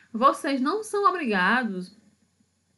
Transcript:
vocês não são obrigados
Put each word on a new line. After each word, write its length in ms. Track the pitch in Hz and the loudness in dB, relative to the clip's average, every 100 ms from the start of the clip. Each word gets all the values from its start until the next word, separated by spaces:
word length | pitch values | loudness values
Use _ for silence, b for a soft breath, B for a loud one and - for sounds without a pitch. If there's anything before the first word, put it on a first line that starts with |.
| b | b
vocês 480 | 226 269 311 302 277 | 2 2 2 -2 -2
não 240 | 269 415 | -2 -2
são 240 | 440 403 392 | -4 0 2
obrigados 920 | 359 269 196 185 240 233 185 180 - _ _ _ _ _ _ _ | 2 0 0 2 2 0 -6 -10 -16 _ _ _ _ _ _ _